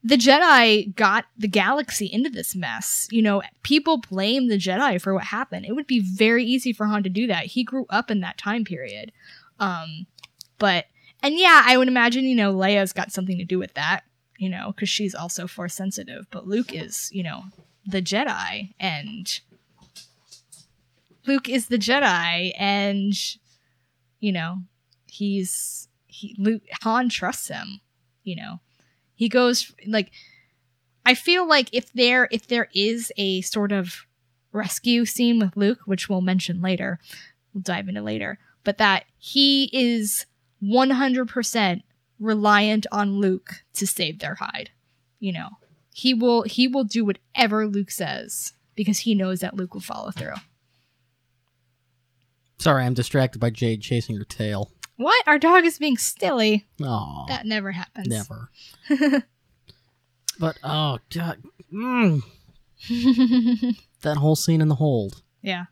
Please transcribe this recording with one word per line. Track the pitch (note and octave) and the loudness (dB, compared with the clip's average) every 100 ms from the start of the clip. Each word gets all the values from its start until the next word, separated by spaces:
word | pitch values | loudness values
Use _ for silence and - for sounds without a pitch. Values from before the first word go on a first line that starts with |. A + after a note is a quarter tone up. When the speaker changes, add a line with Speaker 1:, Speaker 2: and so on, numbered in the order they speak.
Speaker 1:
"The | A#3 C4+ | 4 4
Jedi | A#3 C#4 F4 C4 A#3 G#3+ G#3 F3+ | 6 6 8 8 8 4 2 0
got | G#3 G#3+ - - | 2 2 -2 -6
the | G#3+ | -2
galaxy | G3+ F#3+ C#4 C#4 - G3+ | 0 2 0 -2 -6 -4
into | G#3+ C#4 | -2 -2
this | A#3 - F#3 | -4 -8 -6
mess. | D3 A2+ - - - | -6 -6 -4 -4 0
You | A3+ | 2
know, | G#3+ G3+ - _ | 4 2 -2 _
people | - D4 D4 D#4 | 0 2 2 0
blame | - F#3+ G3 C4+ B3 | -2 -2 0 2 2
the | G#3 | 0
Jedi | F3+ F#3 C#4 F3+ | 0 0 0 0
for | - | -2
what | F#3+ - | -2 -2
happened." | G#3+ C4+ F3+ F#3+ | -8 -8 -10 -8
It | B3+ | -8
would | D4 | 0
be | B3 | 0
very | F#3 F#3+ A3 A#3 | 0 2 4 4
easy | A#3 B3+ B3+ | 2 0 0
for | A3 G#3+ | -2 0
Han | G#3 | 0
to | F#3+ | -2
do | F#3 A#3+ | -2 0
that. | E3+ - | -2 -2
He | A#3+ | -4
grew | A#3 C4 B3 | -4 -4 -2
up | G3+ - | -4 0
in | G#3 | -4
that | F3+ - | -4 -8
time | - A#3 | -6 -4
period. | G#3 D#3+ B2 G#2 A3 _ - - _ _ | -4 -6 -10 -12 -14 _ -20 -20 _ _
Um, | G3 F3 D#3+ D#3 F#3 - - _ - _ | -4 -4 -10 -14 -16 -20 -20 _ -20 _
but, | G3+ F3 - _ _ _ | 2 2 -2 _ _ _
and | C#4+ D#4+ | -2 4
yeah, | F#4 D#4 | 10 10
I | A#3+ B3+ | 10 6
would | C4 | 6
imagine, | B3+ A#3+ A#3+ | 4 2 2
you | C4+ | 2
know, | B3 G3+ | 2 2
Leia's | F#3+ F#3+ G3+ F#3+ | 2 2 2 0
got | - G3+ | -4 -6
something | - F#3 F3+ | -6 -4 -4
to | |
do | F3 F#3 | -2 -4
with | F#3 | -4
that, | - D3+ F#3 _ _ _ _ | -4 -2 -2 _ _ _ _
you | F#3+ | -8
know, | F3+ G3+ - | -6 -10 -6
'cause | G3 | -4
she's | - G#3 | -4 -4
also | - E3+ - F3+ | -6 -10 -8 -10
Force | - F3 | -10 -10
sensitive. | - F#3+ G3+ F3+ - F#3+ | -8 -8 -8 -12 -16 -16
But | - F#3 | -16 -4
Luke | G#3 B3 | -4 -4
is, | D#3+ - - - | -8 -10 -10 -8
you | G3 | -8
know, | E3+ - F#3 _ _ _ G3+ | -8 -10 -16 _ _ _ -6
the | F#3+ | -6
Jedi, | E3+ G3+ C#4+ F2 F#2 F2+ G3 _ | -2 -2 -2 -4 -8 -8 -12 _
and | F#3+ D3+ C#3+ - F#3 - _ _ _ _ _ - - _ _ - _ - _ _ _ _ _ _ | -8 -8 -10 -12 -10 -10 _ _ _ _ _ -20 -20 _ _ -20 _ -20 _ _ _ _ _ _
Luke | - C#4 B3+ | -2 -2 0
is | B3+ A3+ | -4 0
the | A#3+ | -2
Jedi, | G3+ C4+ B3+ F3+ E3+ E3+ F3+ - | 0 2 2 2 0 -2 -4 -2
and, | G3+ G3+ G3+ G3 G3 G3 - - _ _ _ _ _ _ _ _ | -2 0 0 0 -2 -2 -6 -10 _ _ _ _ _ _ _ _
you | G#3+ | -4
know, | F3+ E3 F#3 F3+ _ _ _ _ | -4 -4 -8 -12 _ _ _ _
he's, | - G3+ G3 F#3 - - - - _ _ | -6 -2 -2 -4 -6 -8 -12 -16 _ _
he, | - G#3 - | -18 -16 -2
Luke, | G3+ A3+ _ - | 0 0 _ -8
Han | A3 A3+ B3+ | -2 0 0
trusts | - F3+ - - | -2 -6 -6 -10
him, | - - G3+ _ _ _ _ | -10 -12 -16 _ _ _ _
you | - | -12
know. | - - F3 _ _ _ _ _ | -12 -12 -16 _ _ _ _ _
He | _ A3+ | _ 0
goes, | B3 B3 A#3+ - _ G3+ | 2 2 2 -4 _ -4
like, | G#3+ F#3+ - - _ _ _ _ _ _ _ B3+ | -2 -4 -10 -20 _ _ _ _ _ _ _ 2
I | |
feel | B3+ - F4+ F4 | 2 2 2 4
like | D4+ B3+ | 4 4
if | A#3+ - | -4 -6
there, | B3 A#3+ B3+ B3 | 0 2 4 2
if | A3+ - | -2 -2
there | A#3+ - | -2 -2
is | F#3+ G#3 A#3 A3+ - | 0 0 -2 -6 -4
a | G3 F#3+ | -2 -2
sort | - A3 G3+ | -4 -4 -2
of | G3+ F3+ - _ _ _ _ _ | -2 -4 -10 _ _ _ _ _
rescue | G#3 F#3+ - A#3+ A#3+ | -8 -6 -4 0 2
scene | A3+ - A#3+ A#3 | 0 0 2 2
with | G3+ G3+ | 0 0
Luke, | G3+ A#3+ | 0 0
which | - F#3 - | -4 -4 -2
we'll | F#3+ | -2
mention | F#3 F#3 - F3 | 0 0 -2 -4
later, | F#3 F3+ G3 F3 - - - _ _ | -2 -2 -4 -8 -12 -20 -20 _ _
we'll | G3 | -10
dive | F#3 F3+ G3 | -6 -6 -6
into | G#3 | -8
later, | G#3+ G#3+ G3+ G3+ _ _ | -6 -6 -6 -10 _ _
but | - G3+ | -6 2
that | G#3+ F#3+ - _ | 2 2 -4 _
he | - C#4 C#4 C#4 C4+ | -4 2 4 4 2
is | C4 B3 A#3 G#3+ - - _ _ _ | 2 2 2 -2 -6 -8 _ _ _
one | G3+ B3 C4 | 0 4 4
hundred | C4 C4+ B3+ A#3+ | 4 2 0 -2
percent | - A3+ A#3 G3 F3 _ _ _ _ | -4 -2 0 0 -2 _ _ _ _
reliant | G#3+ G#3+ G#3 G#3 G#3+ A3 - | -2 2 6 6 4 0 0
on | G#3 G3+ G3 | -2 -2 2
Luke | G3 F#3 - - _ | 2 0 -6 -20 _
to | - G3 | -6 -4
save | - D#3+ D#3 | -2 -4 -4
their | C#3+ F#3 | -10 -8
hide. | - - - _ _ _ _ _ | -10 -10 -14 _ _ _ _ _
You | G3 | -6
know, | E3 - G#3 _ _ _ | -6 -10 -18 _ _ _
he | - B3+ | -2 0
will, | A#3+ A#3+ A#3 | 2 2 2
he | G#3+ - B3+ | 0 0 0
will | C4+ | 2
do | A3 A#3 | -2 0
whatever | G#3 F#3+ _ - A3+ G#3+ G#3+ | -2 -2 _ 0 2 2 -2
Luke | G3+ G3 | -4 -6
says | - D#3+ C3+ - - - _ _ | -6 -6 -6 -10 -12 -12 _ _
because | - G#3 G#3 | -6 -2 -2
he | A#3 | 0
knows | G#3 F#3+ F#3 | 0 0 -4
that | - | -6
Luke | G3 F3+ | -6 -10
will | G3 | -10
follow | - - G#1+ | -12 -12 -10
through. | - - - _ _ _ _ _ _ _ _ _ _ _ _ _ _ _ _ _ _ _ _ _ _ | -10 -10 -12 _ _ _ _ _ _ _ _ _ _ _ _ _ _ _ _ _ _ _ _ _ _
Speaker 2:
Sorry, | D#3 C#3 | 0 2
I'm | B2+ | 2
distracted | A#2+ A#2 C#3 C3 A2 | -2 0 0 0 0
by | A#2+ | -4
Jade | A2 A#2 A2 | -2 -2 -2
chasing | - A#2+ - G#2+ | -4 -4 -4 -8
her | |
tail. | G2+ - G#2+ G2+ G#2 _ - - | -10 -6 -4 -4 -8 _ -20 -6
Speaker 1:
What? | C#4 B4 D4+ | 0 2 4
Our | D4+ | 4
dog | D#4+ F4+ | 6 6
is | E4+ - | 6 0
being | D4 A#3+ | -2 0
stilly. | - - C#4 B3+ A3 G#3 _ - | -2 -4 -2 2 2 2 _ -8
Speaker 2:
Aw. | C#3 A2+ - C#2+ - | -4 -4 -4 -12 -8
Speaker 1:
That | C4 | -8
never | G#3+ G#3+ G3 | -4 -6 -6
happens. | F3+ - - F#3+ | -8 -10 -8 -6
Speaker 2:
Never. | G#3+ G3+ A2 - _ - - - | -4 -6 -14 -16 _ -20 -20 -2
Speaker 1:
<laughs> | C4+ C#4+ C4+ - _ _ _ _ - _ _ _ _ - - | 2 4 2 -2 _ _ _ _ -20 _ _ _ _ -12 -4
Speaker 2:
But, | D#3+ - | -4 -4
oh, | C3+ D3+ D3+ A#2+ _ | -6 -2 -2 -4 _
God. | E3+ E3+ - - _ - | -8 -8 -10 -16 _ -16
Mm. | G3 B3 B3 G#3+ D3+ - _ _ _ _ _ - | -10 -4 2 2 2 -4 _ _ _ _ _ -6
Speaker 1:
<laughs> | A#3+ B3 A#3+ B3+ B3 A#3 A#3 B3 A3 _ _ | 2 4 6 6 4 4 2 0 -2 _ _
Speaker 2:
That | D#3 D3 | -2 2
whole | D3 | 4
scene | D#3 - D#3+ | 4 4 4
in | D#3 | 4
the | C3+ | 4
hold. | D#3 B2 G2 - _ _ | 2 2 -2 -8 _ _
Speaker 1:
Yeah. | G3+ F3+ F3+ | -6 -6 -8